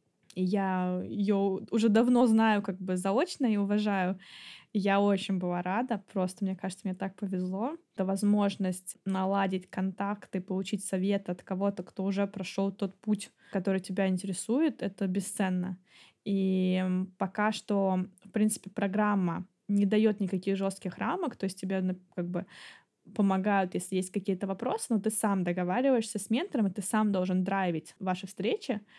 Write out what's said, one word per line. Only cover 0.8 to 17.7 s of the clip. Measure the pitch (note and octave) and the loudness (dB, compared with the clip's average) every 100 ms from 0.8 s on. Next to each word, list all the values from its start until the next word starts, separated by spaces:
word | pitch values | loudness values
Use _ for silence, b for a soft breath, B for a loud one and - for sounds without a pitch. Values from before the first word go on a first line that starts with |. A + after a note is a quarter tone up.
| F3+ F3+ | 0 -2
её | F#3 A3+ G3 G3+ G3 F#3+ - | -4 -2 0 2 2 -2 -2
уже | A#3 A3 | 2 4
давно | G#3 A#3 B3 A#3+ | 4 6 6 6
знаю | A3 A3 G#3 | 6 4 4
как | G3+ F#3 | 0 -6
бы | F#3+ F#3 | -2 -2
заочно | F#3+ G#3 F4+ - B3+ | 0 2 0 0 0
и | G#3 | 2
уважаю. | G3+ G#3 G#3 G3 F#3 F#3 B B B B B | 2 0 2 0 0 -2 B B B B B
Я | G#3+ G3 G3 | -2 2 4
очень | G3+ G3 - F#3+ | 4 2 0 -2
была | F3+ F3 | -2 -2
рада, | F3+ G3 B3+ A3+ - | -2 -2 -2 -4 -4
просто, | G3 F#3 F#3 | -2 -2 -2
мне | F#3+ F#3+ | -4 -4
кажется, | F#3+ F3+ F#3+ | -6 -6 -6
мне | |
так | F#3 F#3+ F#3+ | -4 -6 -6
повезло. | G3 F#3 F#3 F#3+ A#3+ E4 _ - | -4 -2 -2 -2 -4 -6 _ -4
Это | |
возможность | F#3+ G3 G3+ G#3 G3+ G3 F#3+ F#3 - - | -2 2 4 4 4 2 -2 -4 -8 -10
наладить | - F#3+ F#3+ G3 G3 F#3 F3+ | -4 -2 0 2 2 0 -4
контакты, | - F#3+ F#3 G3+ G#3 - F#3 | -4 -4 -2 -4 -6 -6 -6
получить | F3+ F#3 F#3+ G#3 | -4 -4 -2 -4
совет | - F#3+ F#3+ G3+ G3 | -2 -2 0 0 -2
от | F3+ | -8
кого-то, | - F#3 G3+ G3+ | -6 -2 -2 -2
кто | F3+ - | -8 -4
уже | F#3+ G3 G3+ | -2 0 -2
прошёл | G3 F3+ - G3 | -4 -6 -2 -2
тот | F#3+ G3 - | -2 -6 -4
путь, | - G#3 - _ b | -2 -2 -2 _ b
который | G3 F#3 F#3+ | -4 0 0
тебя | F#3+ F#3 F#3+ | -2 -2 0
интересует, | F#3 G3 F3+ - B3 D#4 A3+ | 0 -2 -6 -2 2 2 0
это | G3+ - G3 | -6 -4 -2
бесценно. | F#3 F3 - F#3+ F#3 F3+ F#3 B B B B | -2 -2 -2 -2 0 -4 -6 B B B B
И, | - G3 F#3+ F#3+ F#3 F#3 | -2 0 2 2 2 2
м, | F#3 F#3 F#3 - | 2 0 -2 -4
пока | F#3+ F#3+ G#3+ | -4 0 0
что, | A3 - | 0 -2